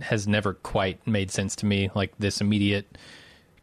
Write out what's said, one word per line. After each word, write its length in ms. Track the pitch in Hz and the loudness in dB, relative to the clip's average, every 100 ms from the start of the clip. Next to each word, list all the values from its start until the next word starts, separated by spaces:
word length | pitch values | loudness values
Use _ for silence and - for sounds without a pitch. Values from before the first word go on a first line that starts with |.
has 260 | - 110 101 | -4 -2 0
never 280 | 104 101 90 | 0 0 -4
quite 520 | - 107 95 - - | -4 0 0 -2 -2
made 240 | 107 95 | -2 0
sense 240 | - 98 - | -2 -4 -2
to 80 | 104 | 0
me, 240 | 101 98 101 | 2 0 0
like, 160 | 95 - | -4 -2
this 220 | 101 - | -2 0
immediate 560 | 104 104 101 101 - - - - - - _ _ | 2 4 4 2 -2 -16 -20 -20 -20 -20 _ _